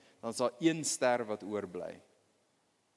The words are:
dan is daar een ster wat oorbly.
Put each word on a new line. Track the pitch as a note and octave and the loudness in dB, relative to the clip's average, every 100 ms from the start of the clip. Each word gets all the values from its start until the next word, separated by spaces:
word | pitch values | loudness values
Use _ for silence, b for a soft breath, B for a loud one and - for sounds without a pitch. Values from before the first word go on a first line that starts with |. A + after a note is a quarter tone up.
| b b | b b
dan | A2+ | -8
is | A2 | 0
daar | - - | 0 2
een | E3 E3 | 2 2
ster | C#3 - B2+ B2 | -2 2 4 4
wat | A2 G#2+ | 0 -4
oorbly. | G2 G#2 G2 F2+ E2 F2 - _ _ _ _ _ _ _ _ | -4 -4 -4 -6 -8 -10 -18 _ _ _ _ _ _ _ _